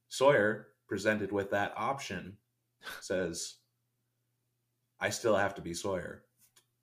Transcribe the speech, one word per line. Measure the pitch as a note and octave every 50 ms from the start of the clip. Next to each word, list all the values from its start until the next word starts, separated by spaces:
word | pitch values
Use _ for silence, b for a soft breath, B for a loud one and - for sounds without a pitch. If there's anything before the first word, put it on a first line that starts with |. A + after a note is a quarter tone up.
| _
Sawyer, | _ - - C3 C#3+ D3 A2+ G2+ G#2+ A2 - - - _ _ _
presented | - G#2+ F#2+ G2+ A2 G#2+ G#2 G2+ F#2
with | G#2 G2+ F#2+ -
that | G#2 G2+ G2+ - -
option, | G#2 A2 B2+ C#3+ C3+ - - G2 F2 D2 F2+ G#2 - _ _ _ _ _ _ _ _ B B B B
says, | - - F#2+ F#2 F#2 E2+ E2+ - - - - - _ _ _ _ _ _ _ _ _ _ _ _ _ _ _ _ _ _ _ _ _ _ _ _ _ _ _ -
"I | F#2+ G#2
still | - - - A2+ G#2
have | F#2+ G2+ G2 -
to | F#2+ D#2
be | E2+ E2+
Sawyer," | - - G2+ F#2+ F2 E2 - - - - _ _ _ _ _ _ - _ _ _ _